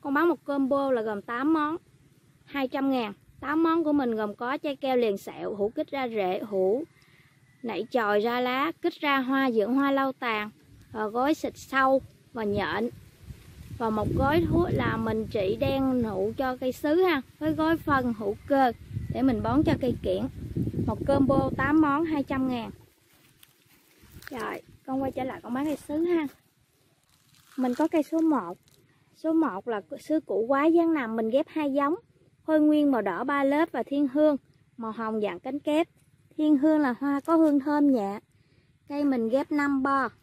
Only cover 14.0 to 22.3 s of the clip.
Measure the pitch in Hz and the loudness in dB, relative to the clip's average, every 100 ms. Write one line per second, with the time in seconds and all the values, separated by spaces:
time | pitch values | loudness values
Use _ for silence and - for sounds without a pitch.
14 | 202 - 269 320 330 330 349 - 240 226 | -2 2 2 2 2 2 2 0 -2 -2
15 | 226 220 214 226 190 226 269 269 269 254 | -2 -4 -4 -2 -2 0 0 0 0 0
16 | 226 190 196 226 262 254 262 247 294 311 | -2 -2 -4 -2 -4 -2 -4 -2 0 2
17 | 370 302 - _ 302 302 311 320 - 277 | 4 2 -4 _ -4 0 0 0 2 0
18 | 247 220 208 220 - 277 262 233 - - | 0 -2 -4 -6 0 2 4 0 -8 -8
19 | - 220 262 226 208 254 311 285 254 226 | -6 0 0 2 0 2 2 2 0 -2
20 | - 185 240 - - - - - - 214 | -2 -2 -4 -8 -10 -4 -4 -2 -4 -4
21 | - 277 269 269 269 254 269 311 311 277 | 0 2 4 2 2 0 2 4 4 2
22 | 330 311 262 | 0 -2 -2